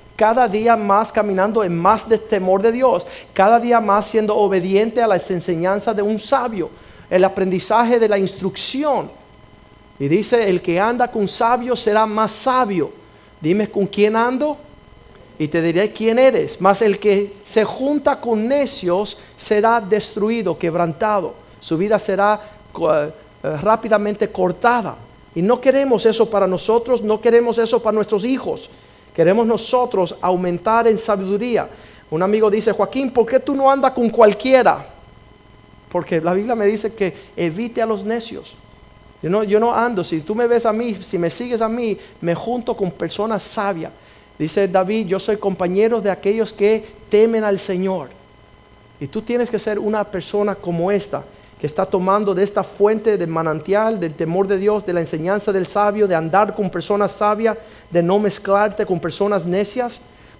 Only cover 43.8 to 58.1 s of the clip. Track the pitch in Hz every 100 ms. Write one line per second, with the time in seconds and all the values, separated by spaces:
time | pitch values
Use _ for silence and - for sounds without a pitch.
43.8 | 156 - - - - - 156 208 196 185
44.8 | 185 220 190 185 208 208 202 185 180 190
45.8 | 226 233 196 180 196 220 214 - 202 220
46.8 | 220 - - 208 226 226 214 196 - 180
47.8 | 190 185 131 - - - - - - -
48.8 | - - 143 220 214 240 240 214 220 214
49.8 | 208 214 208 185 - 208 208 196 180 170
50.8 | 180 202 - 135 - - - - 151 147
51.8 | 190 196 185 208 202 180 202 208 214 -
52.8 | 208 220 220 202 165 160 165 156 156 202
53.8 | 220 220 165 147 165 175 196 196 202 208
54.8 | 202 175 160 160 170 202 208 190 175 202
55.8 | 208 208 202 165 160 185 208 - 190 175
56.8 | - 208 202 - 208 214 226 214 - -
57.8 | - 170 170